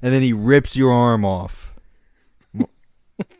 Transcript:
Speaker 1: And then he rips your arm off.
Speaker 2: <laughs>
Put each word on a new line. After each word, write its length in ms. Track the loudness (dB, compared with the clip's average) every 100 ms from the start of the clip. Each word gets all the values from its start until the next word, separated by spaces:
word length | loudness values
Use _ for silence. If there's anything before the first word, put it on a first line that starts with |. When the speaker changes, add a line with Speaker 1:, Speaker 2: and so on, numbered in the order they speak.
Speaker 1:
And 140 | -2
then 80 | 0
he 100 | 0
rips 440 | 0 2 2 2 0
your 160 | 2
arm 320 | 4 2 0 -2
off. 480 | -4 -8 -14 -18 -20 -20 _ _ _ _ _ _
Speaker 2:
<laughs> 100 | -8 -8 _ _ _ _ -16 -16